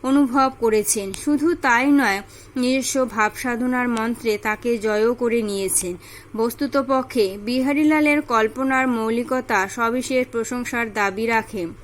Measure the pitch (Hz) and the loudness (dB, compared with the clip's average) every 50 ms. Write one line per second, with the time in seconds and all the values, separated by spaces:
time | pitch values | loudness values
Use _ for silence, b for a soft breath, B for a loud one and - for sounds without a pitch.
0 | - 254 269 285 285 247 233 269 269 269 262 - 233 226 214 214 208 208 - 220 | 0 4 4 4 4 4 4 2 2 2 0 0 2 2 4 4 2 2 -2 -2
1 | 202 190 196 - - 294 294 269 285 339 349 - - 269 240 233 254 285 285 285 | -2 -6 -8 -6 -2 0 0 2 2 2 0 2 2 2 2 4 4 6 4 6
2 | 262 214 196 196 202 B B B B B B 254 247 247 254 269 247 - - 269 | 4 4 0 -2 -4 B B B B B B -2 0 2 2 0 0 0 0 0
3 | 262 240 202 226 214 214 - - - 254 240 226 247 247 254 247 247 247 240 220 | -2 0 0 0 0 0 0 -4 -4 -4 -4 -2 -2 -2 0 0 0 0 -2 -2
4 | 220 226 240 226 - 226 208 208 - 220 214 214 - 240 233 220 196 220 214 214 | -2 -2 -4 -2 -2 -2 -2 -2 -2 -4 -4 -2 -2 -2 -2 0 0 0 2 2
5 | 220 233 240 233 247 233 226 233 220 208 202 196 196 190 185 - - 180 180 175 | 2 2 2 0 0 0 0 0 0 0 -2 -2 -2 -2 -2 -2 -2 -4 -8 -8
6 | B B B B B B - 214 226 240 233 - 294 277 - 277 262 254 269 262 | B B B B B B -4 -2 -2 -2 -2 -4 -6 -2 0 -2 0 2 0 0
7 | 254 254 - 254 208 190 190 202 202 220 247 262 254 277 285 285 311 302 311 302 | 0 -2 0 0 0 0 -2 -6 -6 -2 -2 0 0 0 2 2 2 4 4 4
8 | 302 294 294 294 294 - 240 220 220 220 214 254 269 269 262 262 262 262 247 226 | 4 4 2 0 0 0 0 2 2 0 0 -2 -2 0 2 2 2 2 0 0
9 | 220 220 226 233 240 240 254 254 247 - 233 196 185 202 - 247 233 233 233 254 | 0 0 -2 -2 -2 -2 -2 -4 -2 0 0 0 0 -2 -2 -2 -2 0 0 -2
10 | 247 - 262 254 254 - - 233 226 - 247 247 240 - - 240 233 220 196 220 | -2 0 0 0 0 0 -4 -6 -4 -4 -6 -6 -6 -4 -4 -4 -4 -4 -2 -2
11 | 202 196 190 202 226 226 233 220 220 - - 208 175 165 - - | -2 0 0 -2 -2 0 0 0 -2 -2 -8 -8 -8 -8 -8 -12